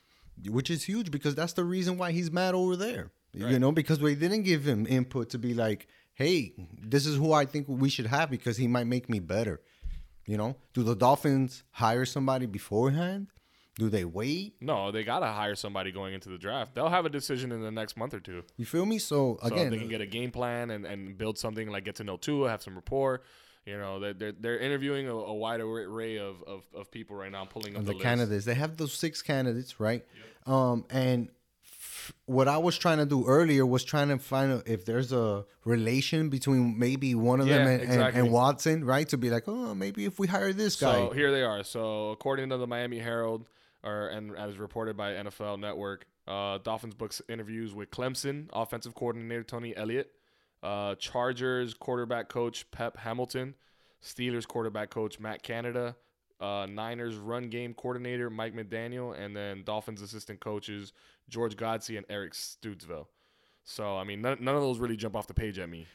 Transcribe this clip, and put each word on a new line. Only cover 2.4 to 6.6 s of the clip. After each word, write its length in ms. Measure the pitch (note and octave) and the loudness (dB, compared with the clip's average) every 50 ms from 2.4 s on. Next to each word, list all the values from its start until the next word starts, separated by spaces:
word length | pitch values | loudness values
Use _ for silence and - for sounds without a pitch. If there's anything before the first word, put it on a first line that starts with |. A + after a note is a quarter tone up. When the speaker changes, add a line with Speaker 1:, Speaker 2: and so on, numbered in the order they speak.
| F#3 F#3 F3+ | 2 2 4
Speaker 1:
over 220 | F#3 F#3 F#3 F3+ | 2 2 2 2
there. 340 | F3+ G3+ A#3+ B3 G3 - - _ _ _ _ - | 0 -2 -4 -4 -6 -8 -10 _ _ _ _ -8
You 120 | - G#2 | -4 2
Speaker 2:
Right. 120 | B2 C3 B2 | 2 4 6
Speaker 1:
know, 120 | B2+ C#3 | 6 6
because 260 | D#3+ E3 C#3+ - D#3+ C#3+ | 6 4 4 4 4 4
they 160 | D3 D3+ C#3+ | 4 4 4
didn't 300 | C#3+ E3 F3 G#3 A3 G3 | 4 2 2 2 2 4
give 200 | F#3 E3+ D3 C#3 | 4 4 4 4
him 220 | D3 A#2+ G#2 A2+ A2+ | 2 2 4 4 4
input 420 | C3 B2+ B2 B2+ - B2+ A2+ - | 4 2 2 2 -2 -4 -4 -4
to 80 | - A#2+ | -4 -4
be 140 | A2+ B2 | -2 0
like, 360 | A#2+ A#2 A2+ A2 G#2 G2+ - _ _ _ _ _ _ | 2 2 2 2 2 -2 -4 _ _ _ _ _ _
"Hey, 400 | - C3 E3 F#3 D#3+ A2+ - - - | 0 2 4 4 2 2 -2 -8 -14